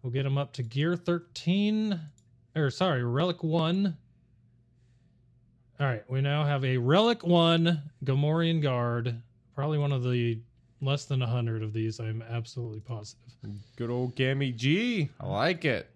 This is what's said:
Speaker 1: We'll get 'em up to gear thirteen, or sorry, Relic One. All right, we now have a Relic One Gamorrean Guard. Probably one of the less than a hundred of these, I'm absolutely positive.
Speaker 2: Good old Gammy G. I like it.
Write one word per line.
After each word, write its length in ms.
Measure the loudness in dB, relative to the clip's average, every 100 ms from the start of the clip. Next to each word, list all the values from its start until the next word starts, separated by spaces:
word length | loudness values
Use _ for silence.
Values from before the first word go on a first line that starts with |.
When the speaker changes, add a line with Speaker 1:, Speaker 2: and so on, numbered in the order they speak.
Speaker 1:
We'll 80 | -4
get 120 | -2 0
'em 120 | 0
up 160 | -2
to 100 | -6
gear 320 | -6 0 0 0
thirteen, 1040 | 0 -2 -4 -6 0 2 2 2 0 -4 -6 -18 _ _ _ -2
or 140 | 0
sorry, 340 | 2 0 2
Relic 400 | 0 0 0 0
One. 540 | 0 0 2 2 0 -2 -16 _ _ _ _ _ _ _ _ _ _ _ _ _ _ _ _ -2
All 80 | 0
right, 200 | 0 -4
we 120 | -2
now 220 | 0 2
have 200 | 2 0
a 140 | 2 2
Relic 460 | 4 4 4 2
One 580 | 4 6 6 6 4 0 -4 _
Gamorrean 580 | -2 2 2 2 2 2
Guard. 540 | 0 0 0 0 -2 -6 -10 _ _ -6
Probably 240 | -2 0
one 120 | 0
of 120 | 0
the 360 | 0 2 0 -2 -8 _ _ _
less 240 | -2 -2 -2
than 180 | -2
a 40 | 0
hundred 360 | 0 0 -2
of 100 | -4
these, 260 | -2 -4 -4
I'm 220 | -6 -6
absolutely 600 | -6 -6 -6 -8 -8 -10
positive. 520 | -10 -10 -10 -18 -20 -16 -12 -12 -14 -8
Speaker 2:
Good 140 | -4
old 260 | -2 -4 0
Gammy 360 | 0 0 -2
G. 580 | -2 2 2 2 0 -2 -4
I 60 | -6
like 400 | 0 0 0 0
it. 240 | -2 -4